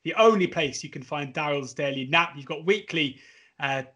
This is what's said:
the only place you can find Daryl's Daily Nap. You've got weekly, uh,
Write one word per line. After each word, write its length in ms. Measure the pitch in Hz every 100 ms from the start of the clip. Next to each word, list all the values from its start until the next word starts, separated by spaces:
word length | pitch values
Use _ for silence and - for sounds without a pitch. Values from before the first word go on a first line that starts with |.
the 120 | 160 220
only 300 | 226 208 175
place 380 | 170 147 -
you 60 | 147
can 120 | 147
find 300 | 147 147 143
Daryl's 400 | 156 147 143 127
Daily 320 | - 139 135
Nap. 300 | 131 165 170 143
You've 80 |
got 220 | 135 156 165
weekly, 540 | 214 - 165 143 - - _ _ -
uh, 260 | 139 135 131